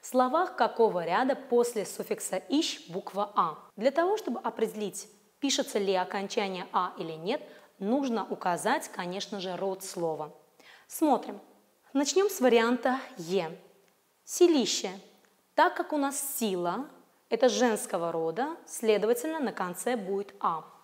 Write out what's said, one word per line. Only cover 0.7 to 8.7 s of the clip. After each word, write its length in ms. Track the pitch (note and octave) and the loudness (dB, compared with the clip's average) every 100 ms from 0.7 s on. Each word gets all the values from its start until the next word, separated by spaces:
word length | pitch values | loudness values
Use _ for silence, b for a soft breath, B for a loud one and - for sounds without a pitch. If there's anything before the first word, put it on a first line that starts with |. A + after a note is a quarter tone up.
| - A3+ F3 | 4 2 4
ряда 320 | E3 F#3 C4 C4 | 0 2 2 0
после 480 | - A#3+ A#3 A3 | 2 2 2 0
суффикса 600 | F3+ - G3+ G#3 - F#3+ - | -6 -6 -6 -4 -4 -6 0
«ищ» 440 | C#4 E4 - - | 0 0 -4 -8
буква 400 | E3+ - G3 G3+ | -8 -6 -4 -2
«а»? 240 | G#3 F3 D3+ - - | 2 0 0 -16 0
Для 140 | A#3 | 0
того, 280 | C4+ F4 G#4 | 2 2 0
чтобы 220 | - A#3 | -2 -4
определить, 720 | A#3+ A3+ A3 F#3+ G#3 - - - _ _ | -6 -2 -4 -2 -8 -8 -14 -20 _ _
пишется 400 | C#4 C4 C4 A3+ | -2 0 0 -2
ли 160 | G3 F#3 | 0 0
окончание 720 | F#3 G#3 G3 - G3 F#3 F#3 | 0 -4 -4 -2 -2 -4 -2
«а» 220 | G3+ F#3 - | -2 -2 -4
или 140 | E3 | -10
нет, 280 | D#3+ F3 D4 B B B _ | -8 -4 -4 B B B _
нужно 480 | F#3+ C4 C#4 A3+ F#3+ | 0 0 0 -2 -2
указать, 580 | G3 F#3 E3+ E3 | -4 -2 0 0